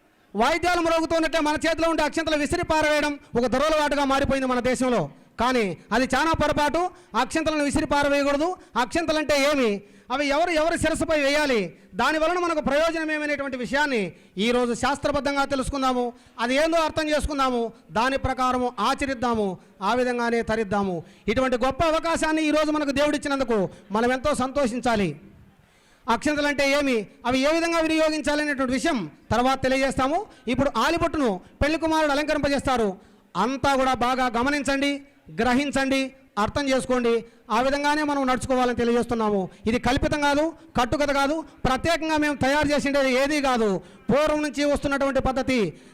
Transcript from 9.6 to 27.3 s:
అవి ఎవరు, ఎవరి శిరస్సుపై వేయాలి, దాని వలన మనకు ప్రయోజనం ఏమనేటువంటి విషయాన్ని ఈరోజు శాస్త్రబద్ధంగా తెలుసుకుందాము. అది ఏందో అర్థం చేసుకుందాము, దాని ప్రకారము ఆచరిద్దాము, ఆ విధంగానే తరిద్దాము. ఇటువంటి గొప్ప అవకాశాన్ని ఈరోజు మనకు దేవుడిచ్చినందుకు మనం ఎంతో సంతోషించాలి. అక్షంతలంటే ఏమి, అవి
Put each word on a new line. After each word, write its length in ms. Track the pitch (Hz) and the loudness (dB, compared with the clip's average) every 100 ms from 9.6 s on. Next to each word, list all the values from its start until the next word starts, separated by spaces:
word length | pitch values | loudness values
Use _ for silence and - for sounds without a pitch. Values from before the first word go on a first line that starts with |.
| 233 202 - - - | 0 -2 -8 -20 -6
అవి 140 | 254 294 | -2 0
ఎవరు, 240 | 277 359 | 2 2
ఎవరి 280 | 320 320 339 | 2 0 0
శిరస్సుపై 420 | 311 320 320 311 | 0 0 0 0
వేయాలి, 560 | 277 285 294 240 175 - - | 2 2 2 0 -2 -8 -10
దాని 240 | 185 247 311 | -2 0 2
వలన 200 | 320 359 | 0 0
మనకు 220 | 349 311 | 0 -2
ప్రయోజనం 520 | 277 277 330 320 311 | 0 2 2 0 -4
ఏమనేటువంటి 440 | 302 302 285 277 254 | -4 -4 -4 -4 -6
విషయాన్ని 560 | 220 277 294 247 180 - - - | -4 -2 0 0 -4 -8 -14 -2
ఈరోజు 360 | 220 247 247 | 0 2 0
శాస్త్రబద్ధంగా 720 | 233 247 277 302 285 269 285 | 0 -2 0 -2 -2 -2 -2
తెలుసుకుందాము. 680 | 277 269 254 277 262 247 240 240 - - | 0 -2 -2 -2 0 0 -4 -8 -18 -6
అది 140 | 233 | 0
ఏందో 220 | 262 320 330 | 2 2 2
అర్థం 320 | 311 311 311 | 0 -2 0
చేసుకుందాము, 640 | 302 285 294 262 247 226 - - | 0 0 0 0 0 -4 -8 -6
దాని 280 | 160 247 269 | -2 0 0
ప్రకారము 540 | 262 262 254 254 247 240 | -2 0 0 0 -2 0
ఆచరిద్దాము, 800 | 214 277 277 262 247 226 202 180 - - | 0 0 -2 -2 0 0 -2 -4 -12 -6
ఆ 120 | 190 | -2
విధంగానే 480 | 247 247 240 233 233 | 0 0 0 0 0
తరిద్దాము. 600 | 226 220 208 202 196 175 - - - | 0 -2 0 -2 -2 -4 -8 -8 -2
ఇటువంటి 280 | 226 254 247 | 0 0 0
గొప్ప 280 | 254 269 | 0 0
అవకాశాన్ని 580 | 330 320 320 330 311 311 | 0 0 0 0 0 0
ఈరోజు 280 | 311 302 302 | 2 2 2
మనకు 200 | 302 285 | 0 0
దేవుడిచ్చినందుకు 760 | 269 294 294 294 277 262 220 180 - - | 0 0 0 -2 -2 0 0 -2 -6 -6
మనం 200 | 208 240 | 0 0
ఎంతో 220 | 262 294 | 0 0
సంతోషించాలి. 840 | 277 262 269 262 240 240 226 185 143 - - - _ _ _ _ _ - | 0 -2 0 -2 0 0 0 -2 -4 -16 -20 -20 _ _ _ _ _ -2
అక్షంతలంటే 640 | 233 302 294 294 285 277 | -2 0 0 0 2 2
ఏమి, 340 | 285 277 240 202 - | 2 2 0 -4 -6
అవి 120 | 240 | -2